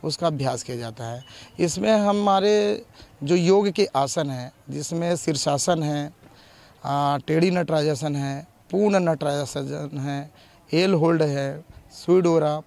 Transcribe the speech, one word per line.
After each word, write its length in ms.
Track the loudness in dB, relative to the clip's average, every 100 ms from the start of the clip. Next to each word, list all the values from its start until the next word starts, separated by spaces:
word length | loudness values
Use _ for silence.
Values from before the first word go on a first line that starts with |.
उसका 240 | -6 -2 -2
अभ्यास 360 | 0 -2 -4
किया 140 | -8 -8
जाता 260 | -10 -10
है। 220 | -10 -10 -14 -20 -20 -4
इसमें 320 | -2 0 2
हमारे 920 | 4 4 2 2 2 4 2 2 -2 -8 -20 -20 _
जो 120 | 0 2
योग 340 | 6 4 4
के 160 | 0 0 0
आसन 340 | 0 -2 -4
हैं, 220 | -6 -10 _ -12
जिसमें 460 | -10 -6 -4 -2 -2
शीर्षासन 680 | -2 -2 0 0 0 0
है, 300 | 0 -2 -6 -12 -20 -20 -20 -20 -20 -12 -4
आ, 320 | 0 0 0
टेढ़ी 340 | 0 2 2
नटराजासन 640 | 2 0 0 0 0 -2 -4
है, 320 | -4 -6 -12 _ _
पूर्ण 240 | 0 4 4
नटराजासन 1040 | 2 0 0 -2 -4 -6 -6 -8 -8 -6
है, 340 | -6 -6 -8 -18 -20 -20 _
एल 200 | 0 2
होल्ड 300 | 4 4 2
है, 420 | 2 0 -4 -8 -16 -20 -20
सुई 300 | -12 2 4
डोरा 400 | 4 2 2 -2